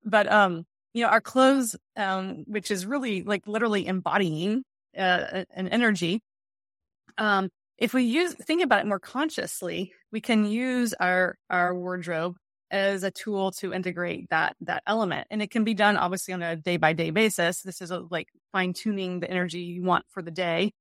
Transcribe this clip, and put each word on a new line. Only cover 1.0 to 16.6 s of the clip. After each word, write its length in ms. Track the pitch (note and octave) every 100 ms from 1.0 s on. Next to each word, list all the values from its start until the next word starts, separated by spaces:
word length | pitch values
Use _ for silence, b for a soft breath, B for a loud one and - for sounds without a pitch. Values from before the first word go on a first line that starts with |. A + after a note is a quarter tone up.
know, 60 | A#3
our 120 | A3
clothes, 540 | - C4 C4 C#4 A#3 - _ -
um, 480 | G3 F#3+ F#3+ E3+ -
which 240 | G#3 -
is 140 | G3 F#3+
really, 380 | C#4 B3+ F#3+
like, 240 | F3+ G3+ G#3
literally 380 | G#3+ A#3 G#3 F3+
embodying, 760 | F#3+ E3+ F3+ F3+ D#3 F#3 A#3 - _ _ -
uh, 260 | F#3 F3+ -
a-, 140 | F#3+ -
an 140 | - F#3
energy. 520 | A3+ A#3 G3 E3+ G#3+ _ _ _ _ _ _ _ _ _ -
Um, 320 | G#3+ G3 F#3+ _ _ _
if 160 | A#3
we 100 | B3+
use, 300 | A#3+ C4+ F4
think 300 | - - E4
about 180 | D#4+ G#3+
it 60 | G#3
more 120 | G3
consciously, 920 | - B3+ D#4 - F#3+ - F3+ E3+ F#3+ b _
we 100 | A3
can 240 | - A3 G#3
use 480 | A3 B3+ B3+ A#3 -
our, 360 | F3+ F3+ F3+ - _
our 260 | F3+ F3+ F3+
wardrobe 640 | F3+ F3+ E3+ E3 F3 F3 _ _ _
as 320 | G3 G3 G3
a 80 | F#3+
tool 400 | - - G3+ F#3+
to 220 | - F#3+
integrate 560 | F3+ F3+ E3+ F3 E3+ F3+
that, 260 | D#3+ - -
that 220 | F3 - -
element. 400 | A3 G3 - -
And 120 | G#3+
it 100 | G#3
can 120 | A#3
be 100 | A3
done 240 | G3+ G#3 G#3
obviously 360 | F3 F#3 -
on 80 | F#3
a 120 | E3+
day 220 | E3